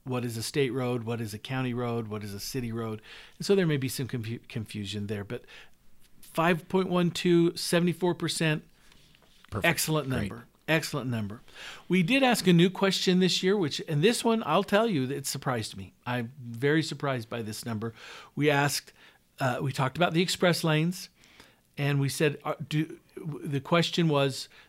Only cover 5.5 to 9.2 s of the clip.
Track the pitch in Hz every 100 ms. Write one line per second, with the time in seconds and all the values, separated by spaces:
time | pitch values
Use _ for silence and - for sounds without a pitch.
5.5 | - - - - - - - - - 165
6.5 | 170 - 190 185 180 175 - 180 170 170
7.5 | - - 175 175 165 180 170 165 - 160
8.5 | 156 - _ - - - _